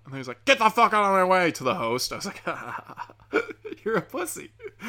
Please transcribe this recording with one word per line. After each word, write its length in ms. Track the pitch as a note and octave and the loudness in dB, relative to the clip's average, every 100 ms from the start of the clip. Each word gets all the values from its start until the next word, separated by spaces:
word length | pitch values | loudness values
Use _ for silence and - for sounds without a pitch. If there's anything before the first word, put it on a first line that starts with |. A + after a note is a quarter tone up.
And 80 | C#3 | -12
then 40 | C3+ | -10
he's 100 | B2+ | -10
like, 160 | A#2+ - | -2 2
"Get 120 | C4+ | 4
the 120 | A3 | 4
fuck 240 | A#3 A3+ | 4 4
out 100 | G#3+ | 4
of 80 | G3 | 4
my 100 | F#3+ | 4
way," 300 | F#3 F#3 E3+ | 4 4 4
to 100 | - | 0
the 120 | B2+ | 0
host. 380 | A2+ A#2 B2+ - | 0 0 -2 -2
I 40 | A#2 | -6
was 80 | |
like, 180 | G3 - F3 | -8 -8 -8
<laughs> 1400 | C#3+ A#2+ - - - - - - - - - - - | -8 -10 -12 -14 -14 -16 -16 -4 -4 -4 -10 -16 -10
"You're 140 | G#3+ G#3+ | -2 -2
a 40 | |
pussy." 500 | - D4 F4 - - _ A4+ - | -2 -6 -8 -10 -16 _ -20 -12